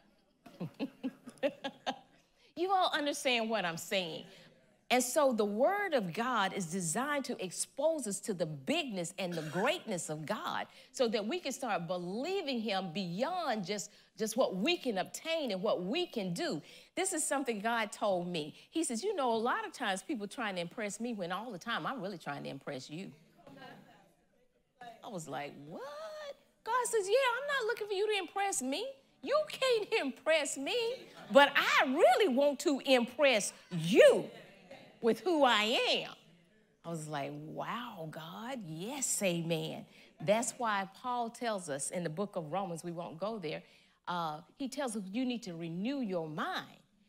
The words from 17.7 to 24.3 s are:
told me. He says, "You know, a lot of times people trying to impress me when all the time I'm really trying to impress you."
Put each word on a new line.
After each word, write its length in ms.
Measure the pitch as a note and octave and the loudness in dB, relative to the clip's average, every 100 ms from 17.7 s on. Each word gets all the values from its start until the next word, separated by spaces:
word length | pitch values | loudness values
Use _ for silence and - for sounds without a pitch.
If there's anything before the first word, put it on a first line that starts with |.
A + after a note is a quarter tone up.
| A#3 G#3+ | 0 -2
told 360 | - G#3+ F3+ F3 | -2 0 0 0
me. 260 | E3+ D3+ - - | -4 -6 -10 -6
He 120 | D#4+ | -2
says, 220 | D#4+ A3+ | -2 -2
"You 100 | G4+ | -2
know, 180 | F#4 B3+ | 0 2
a 40 | A3+ | 2
lot 300 | A#3+ G4+ G#4 | 0 0 -4
of 60 | |
times 300 | - A3 F#3+ | -4 -2 -2
people 240 | - A#3+ G3+ | -4 -6 -6
trying 300 | - G#3+ F3+ | -6 -4 -4
to 40 | |
impress 380 | E3+ - G#3 F#3+ | -6 -6 -6 -4
me 120 | A#3+ | -6
when 200 | G#3 F3 | -4 -4
all 200 | F#3 A#3+ | -4 -6
the 60 | F3+ | -8
time 280 | A#3 G#3 F3 | -6 -4 -4
I'm 140 | C4 | -4
really 180 | F#3+ F3 | -6 -8
trying 240 | D3+ C#3+ | -8 -8
to 40 | C#3+ | -8
impress 420 | C#3 - C3 - | -10 -10 -10 -10
you." 220 | D#3 G3 - - - - C4+ B3 - - - - _ _ | -10 -12 -16 -20 -20 -20 -18 -18 -18 -20 -20 -20 _ _